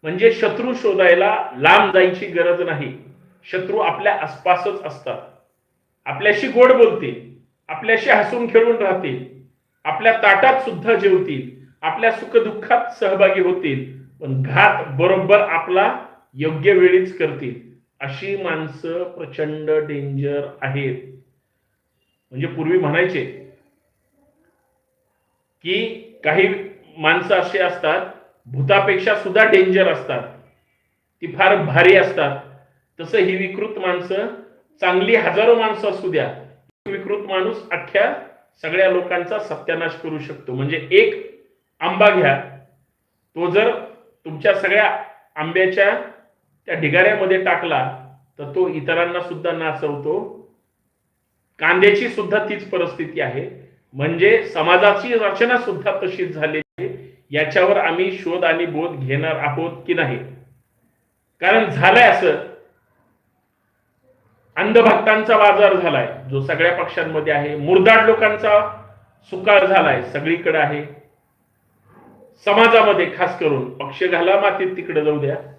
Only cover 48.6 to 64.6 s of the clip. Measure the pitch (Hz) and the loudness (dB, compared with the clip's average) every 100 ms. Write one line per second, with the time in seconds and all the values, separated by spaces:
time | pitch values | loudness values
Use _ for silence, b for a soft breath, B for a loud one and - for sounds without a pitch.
48.6 | 175 156 143 165 170 175 175 160 165 160 | -2 -4 -4 -2 -2 -4 -8 -8 -6 -4
49.6 | 160 151 151 143 147 185 226 - - _ | -6 -6 -6 -6 -4 -6 -6 -16 -20 _
50.6 | _ _ _ _ _ _ _ _ _ _ | _ _ _ _ _ _ _ _ _ _
51.6 | 156 180 202 202 240 - 180 208 214 208 | 0 4 4 4 -2 -4 -2 -2 -2 -8
52.6 | - 180 170 - 151 160 135 127 - - | -6 -4 -4 -6 -10 -6 -6 -6 -10 -14
53.6 | - _ _ 131 151 170 190 226 - 170 | -20 _ _ -6 -4 2 4 2 0 -4
54.6 | 156 180 202 202 247 233 208 190 240 247 | 2 4 6 2 0 0 0 0 0 0
55.6 | 233 170 208 - 185 - 180 151 151 156 | -2 -6 -4 -4 -6 -6 -8 -4 -4 -4
56.6 | 156 - - 127 - _ _ 143 151 196 | -8 -10 -10 -10 -20 _ _ -4 -2 2
57.6 | 185 202 160 170 190 185 170 175 170 165 | 2 2 0 -2 -4 -4 -6 -2 0 0
58.6 | 170 147 170 151 131 143 160 139 143 139 | -2 -4 -6 -8 -6 -4 -4 -4 -4 -4
59.6 | 170 - - 170 147 120 - - _ _ | -8 -10 -6 -2 -2 -4 -12 -20 _ _
60.6 | _ _ _ _ _ _ _ _ - 220 | _ _ _ _ _ _ _ _ 2 2
61.6 | 208 135 175 233 233 180 180 139 - - | 2 2 4 6 6 4 0 -2 -6 -18
62.6 | _ _ _ _ _ _ _ _ _ _ | _ _ _ _ _ _ _ _ _ _
63.6 | _ _ _ _ _ _ _ _ _ - | _ _ _ _ _ _ _ _ _ -4